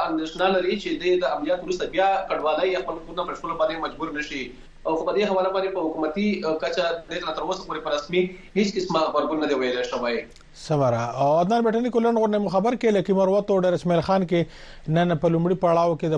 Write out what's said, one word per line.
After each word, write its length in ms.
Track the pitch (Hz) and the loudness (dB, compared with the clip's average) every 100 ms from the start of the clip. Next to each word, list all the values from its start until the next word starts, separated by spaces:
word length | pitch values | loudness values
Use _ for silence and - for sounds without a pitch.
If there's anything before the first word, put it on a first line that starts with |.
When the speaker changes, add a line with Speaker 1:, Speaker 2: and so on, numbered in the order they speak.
| 165 | 0
Speaker 1:
اندېښنه 420 | 160 160 175 185 190 | -2 -4 0 2 2
لري 240 | 180 208 | 2 -2
چې 80 | 175 156 | -2 -2
دوی 180 | 175 180 | 0 2
د 60 | 180 | 0
عملیات 380 | - 147 180 | -2 -2 -2
وروسته 280 | 170 180 147 165 | -2 -4 -2 2
بیا 100 | 196 190 - | 2 2 -2
کډوالۍ 380 | 160 147 156 185 180 | -2 0 2 2 0
یا 100 | 165 | -4
خپل 100 | 165 | -8
کورونه 260 | - 170 175 | -8 -6 -6
پرېښودلو 320 | 139 175 165 | -6 -6 -2
باندې 240 | 160 160 147 | -2 -2 -6
مجبور 220 | 131 160 | -6 -6
نه 100 | 147 | -6
شي. 220 | 139 139 123 - - - 160 | -6 -6 -10 -12 -20 -10 -4
او 100 | 160 | -2
خو 100 | 160 | 0
په 80 | 196 | 0
دې 60 | 208 | 2
حواله 200 | 190 185 | 2 0
باندې 200 | 196 190 185 | 0 -2 -2
په 60 | 160 | -4
حکومتي، 420 | 160 156 202 208 180 160 | -2 -4 0 0 0 -2
آه، 100 | 156 | -2
کچه 200 | 170 175 170 165 - | -2 -2 -2 -2 -8
دې 80 | 170 170 | -8 -6
ته 60 | 160 | -6
تر 60 | |
اوسه 220 | 160 185 - | -6 -6 -6
پورې 120 | 156 156 | -8 -4
په 40 | 147 | -4
رسمي 280 | - 180 180 - - 190 | -2 0 0 -2 -6 -2
هیڅ 120 | 208 196 | 0 0
قسمه 240 | 170 165 | -2 0
غبرګون 400 | 151 147 139 156 | 2 0 0 0
نه 80 | 151 | 0
دی 60 | |
ویلی 300 | 135 123 123 | 0 0 -2
شوی. 340 | 123 123 120 117 - - - | -2 -2 -2 -4 -6 -14 -20
Speaker 2:
سمه 360 | - - 151 131 | -12 -2 2 2
ده. 60 | 117 | 2
او 320 | 117 131 139 156 | -2 0 2 4
عدنان 260 | 180 233 233 | 4 2 2
بیټني، 240 | 220 247 | 0 0
کو 100 | 240 | 2
لنډ 180 | 233 233 | 2 2
غونډه 200 | 220 208 | 2 0
مو 60 | 202 | 0
خبر 240 | 190 220 247 | 2 2 2
کې 100 | 233 | 2
لکي 280 | 202 170 | 2 2
مروت 360 | 190 190 202 202 | 2 4 2 2
او 80 | 196 | 2
ډر 140 | 180 | 4
اسماعیل 280 | 175 175 170 | 2 2 2
خان 220 | 147 196 | 4 2
کې 180 | 175 175 160 - - - - | 2 2 0 -6 -20 -12 -2
نن 280 | 160 175 165 | 2 2 2
په 100 | 175 | 2
لومړي 260 | 165 170 180 | 4 2 2
پړاو 340 | 175 165 170 160 | 2 4 2 2
کې 80 | |
د 40 | 165 | 0